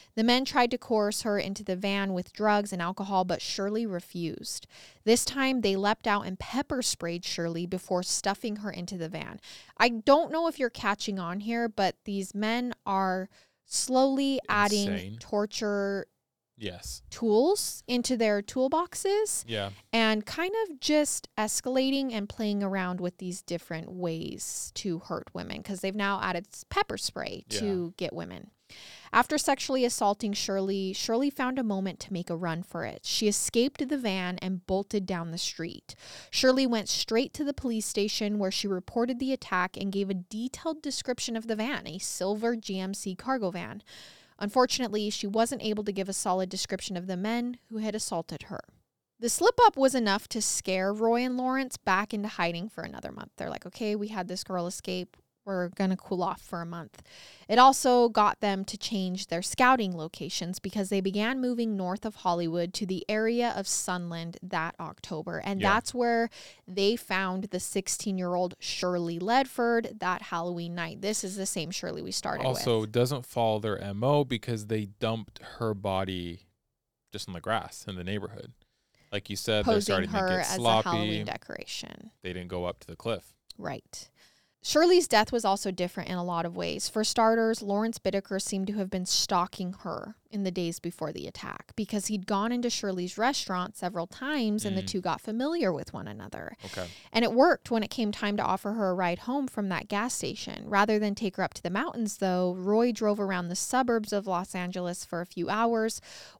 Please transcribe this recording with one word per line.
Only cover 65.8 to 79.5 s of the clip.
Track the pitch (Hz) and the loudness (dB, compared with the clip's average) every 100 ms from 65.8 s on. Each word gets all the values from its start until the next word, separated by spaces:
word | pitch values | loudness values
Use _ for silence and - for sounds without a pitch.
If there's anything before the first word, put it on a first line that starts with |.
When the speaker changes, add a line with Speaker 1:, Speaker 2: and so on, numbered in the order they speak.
| - | 2
Speaker 1:
where | 247 240 233 233 - - - - | 0 2 4 2 -4 -20 -20 -10
they | 185 196 233 | 0 2 2
found | - 185 190 185 | 0 -2 0 -2
the | 196 185 | -4 -4
sixteen-year-old | - 196 190 - 214 185 180 175 180 - | -4 -4 -2 -2 -2 0 0 2 0 -2
Shirley | - - 180 175 170 170 | -8 -2 0 0 0 -2
Ledford | 185 247 262 - 233 233 226 220 | 2 2 2 2 2 2 0 -4
that | 180 - | -2 -2
Halloween | - 170 175 175 170 | -2 -4 -2 -4 -4
night. | 175 165 - | -4 -6 -4
This | 196 220 | -2 -2
is | 190 196 | -4 -4
the | 190 | -4
same | 190 156 | -2 -4
Shirley | 190 180 156 | -4 -6 -6
we | - | -4
started | - - - | -4 -2 0
Speaker 2:
Also, | 131 127 - 113 | 0 0 2 2
Speaker 1:
with. | 107 | 2
Speaker 2:
doesn't | 117 120 135 | 2 2 0
follow | 120 120 113 107 | -4 0 2 2
their | 107 101 | 0 -2
M | 101 101 | -4 0
O | 127 147 | 4 4
because | 135 120 - 113 104 | 4 -2 -2 -4 -2
they | 110 104 - | -2 -2 -2
dumped | 113 113 104 - - - | -2 -2 -4 -14 -14 -4
her | 113 | -2
body | 101 98 95 95 92 87 87 _ _ _ _ _ _ _ | -2 0 0 0 -2 -6 -10 _ _ _ _ _ _ _
just | 101 - | -12 -10
in | |
the | 87 | -8
grass | 90 110 82 - - | -2 -2 -2 -12 -10
in | |
the | 92 | -8
neighborhood. | 90 104 95 104 - - _ _ _ _ - | -6 -6 -6 -12 -16 -20 _ _ _ _ -8
Like | 104 - | -8 -6
you | 101 | -6
said, | - | 2